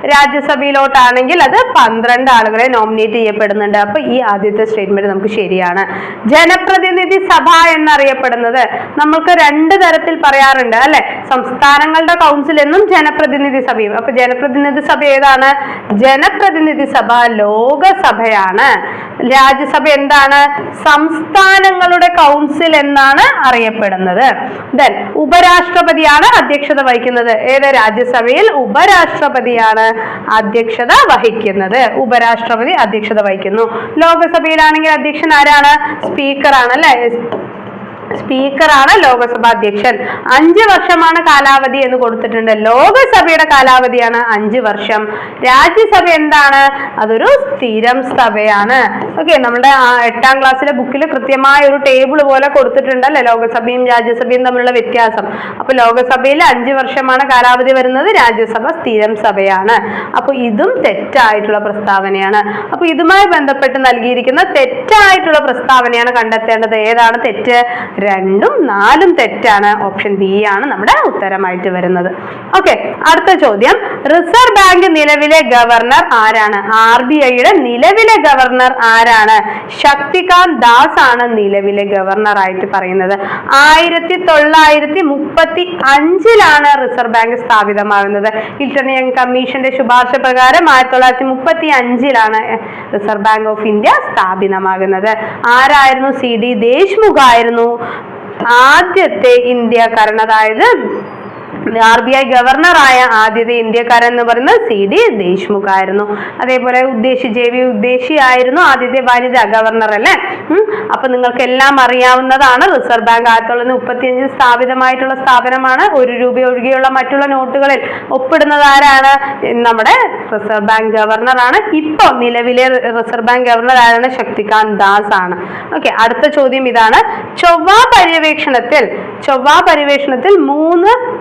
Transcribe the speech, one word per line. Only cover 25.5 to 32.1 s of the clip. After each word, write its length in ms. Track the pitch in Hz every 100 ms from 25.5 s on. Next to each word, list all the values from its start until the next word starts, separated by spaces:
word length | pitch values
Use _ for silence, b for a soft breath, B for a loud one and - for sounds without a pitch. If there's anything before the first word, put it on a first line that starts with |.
| 359 349 359 339 320 311 294 427 466
അധ്യക്ഷത 380 | 254 285 285 277
വഹിക്കുന്നത്. 500 | 262 240 247 247 240
ഏത്? 440 | 214 247 269 277 254
രാജ്യസഭയിൽ 760 | 220 214 247 247 233 294 440
ഉപരാഷ്ട്രപതിയാണ് 1300 | 285 247 285 381 370 320 - 294 254 233 240 226 220 220 226 220 B -
അധ്യക്ഷത 600 | 220 208 233 226 220 240 427 480
വഹിക്കുന്നത്. 800 | 247 233 226 220 196 190 240 233 -
ഉപരാഷ്ട്രപതി 760 | 262